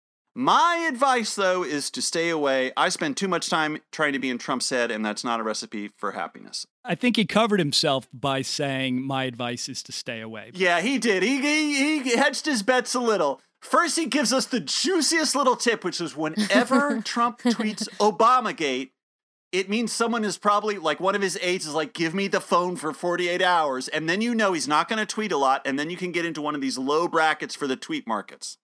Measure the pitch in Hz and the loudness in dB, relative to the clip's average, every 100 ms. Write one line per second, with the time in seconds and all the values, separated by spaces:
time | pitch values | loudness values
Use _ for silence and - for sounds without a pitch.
0 | _ _ _ - 262 269 330 339 330 240 | _ _ _ -2 4 6 4 2 -2 0
1 | 277 254 214 - 190 185 156 147 135 - | 2 2 0 0 2 2 0 -4 -4 -4
2 | - 170 165 165 143 135 127 - 170 175 | -4 0 0 2 2 2 0 0 0 0
3 | 160 131 196 165 - 170 151 151 _ - | -4 -2 -2 -2 0 0 0 -4 _ -2
4 | 151 139 131 123 - 131 - 131 117 107 | 0 0 -2 -4 -4 -4 -2 0 0 0
5 | 107 104 127 117 110 107 113 107 104 - | -2 -4 -2 -2 -2 -4 -6 -10 -12 -8
6 | 101 95 80 - 50 - - _ - - | -8 -6 -8 -10 -14 -14 -14 _ -6 -2
7 | 247 226 196 208 226 202 147 - 160 135 | 0 0 2 2 2 2 2 2 2 0
8 | - 127 139 135 135 - 143 135 131 127 | -4 -6 -2 -2 -2 -4 -2 -2 -2 -2
9 | 135 135 131 117 123 120 - 123 - - | -2 -2 -4 -4 -6 -6 -8 -10 -12 -12
10 | - 113 110 110 101 175 185 175 202 269 | -10 -10 -10 -12 -12 0 2 2 2 0
11 | 240 190 196 277 285 302 302 285 285 311 | 2 2 2 2 2 0 0 2 0 0
12 | 254 233 285 285 302 254 196 254 247 262 | 0 2 2 0 -2 -2 2 2 2 0
13 | 233 202 147 131 _ _ - 302 339 311 | 2 2 2 -2 _ _ 0 2 2 0
14 | 311 285 247 262 - 247 139 - 262 370 | 0 0 2 2 0 -2 -2 -2 0 2
15 | 277 330 311 269 254 240 240 214 180 - | 2 2 2 2 2 2 2 0 -2 -6
16 | 165 139 156 160 202 196 208 269 285 226 | -6 -4 -4 -2 2 2 4 2 2 0
17 | 208 - 240 226 247 220 214 208 208 - | -4 0 0 0 0 0 -2 -4 -6 2
18 | 208 175 220 254 220 156 151 127 131 _ | 2 4 4 4 2 -2 -2 -2 -4 _
19 | _ _ _ _ _ 180 190 214 226 - | _ _ _ _ _ -4 0 0 0 0
20 | 233 233 214 160 208 208 214 202 156 147 | 0 0 -2 0 2 2 2 -2 0 0
21 | 180 202 196 160 180 185 156 147 147 - | 0 2 0 0 -2 -2 -2 -4 -2 -2
22 | 165 185 196 214 - 175 180 175 156 143 | -2 0 0 -2 2 2 2 -2 -6 -4
23 | 175 175 175 175 180 175 151 127 127 151 | -2 0 0 2 4 4 2 -2 -4 -4
24 | 160 185 233 226 208 170 127 151 170 220 | -2 0 0 2 2 2 2 2 2 0
25 | 208 - 214 156 135 131 139 135 151 175 | -4 -4 -2 2 2 2 0 -2 -4 -4
26 | 180 175 170 156 147 147 135 123 131 151 | -4 -2 -4 -4 -4 -4 -4 -4 0 0
27 | 175 165 156 151 - - 143 127 - 156 | 2 2 2 2 -4 -6 -4 -4 -4 -6
28 | 117 107 92 - - - | -4 -4 -6 -14 -16 -16